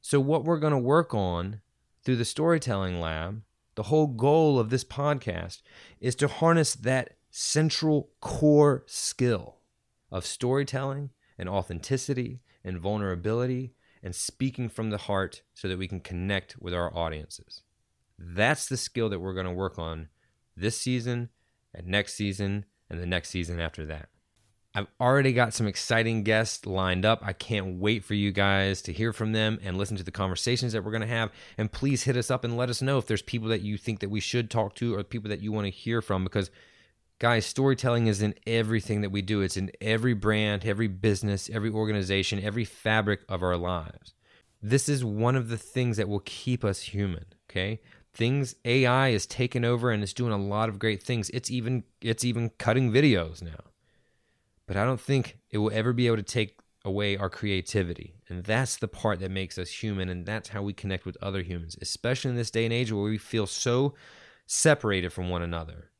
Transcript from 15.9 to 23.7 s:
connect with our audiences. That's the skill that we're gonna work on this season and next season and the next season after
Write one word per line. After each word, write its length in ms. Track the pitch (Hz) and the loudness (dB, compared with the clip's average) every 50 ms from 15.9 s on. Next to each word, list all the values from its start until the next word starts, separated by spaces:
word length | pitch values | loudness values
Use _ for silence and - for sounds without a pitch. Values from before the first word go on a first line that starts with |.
| 95 92 | -6 -8
connect 580 | - - 90 87 90 98 101 95 - _ - - | -8 -8 -6 -4 -2 -2 -2 -2 -4 _ -20 -12
with 140 | - 90 90 | -8 -4 -2
our 200 | 87 87 85 - | -2 -2 -2 -2
audiences. 680 | 85 85 82 80 76 76 - - - - _ - - _ _ _ _ _ _ _ _ _ _ _ | -2 -4 -2 -4 -6 -10 -14 -18 -20 -20 _ -20 -20 _ _ _ _ _ _ _ _ _ _ _
That's 500 | - 87 85 87 95 107 123 151 - - | -20 -16 -8 0 2 4 4 4 2 0
the 100 | - 135 | -4 -4
skill 320 | 123 - - _ 120 113 110 | -4 -6 -4 _ -2 0 0
that 100 | 101 87 | 0 -2
we're 140 | 87 95 92 | -4 -4 -4
gonna 200 | 92 92 92 90 | -4 -4 -4 -2
work 260 | 90 95 92 - - | -2 -2 -4 -4 -4
on 300 | 82 80 80 80 80 78 _ _ _ _ _ _ _ _ _ | -6 -6 -6 -8 -10 -12 _ _ _ _ _ _ _ _ _
this 220 | - 87 107 117 | -4 -2 -2 -2
season 520 | - - 131 127 123 113 123 120 120 117 117 _ _ _ _ _ _ _ _ - | -2 -2 -2 -2 -2 -2 -2 -4 -4 -4 -8 _ _ _ _ _ _ _ _ -16
and 140 | 85 85 | -14 -6
next 260 | 90 92 104 104 - - | -2 0 0 0 -2 -4
season 500 | - 104 101 95 95 101 98 101 104 101 _ _ _ _ _ | -2 -2 -2 0 -2 -2 -2 -2 -2 -4 _ _ _ _ _
and 120 | 82 82 | -8 -6
the 40 | 90 | -4
next 240 | 87 90 87 - - | -2 -2 -2 -2 -4
season 300 | - 92 85 80 87 85 | -4 -4 -4 -4 -4 -4
after 260 | 82 82 | -4 -4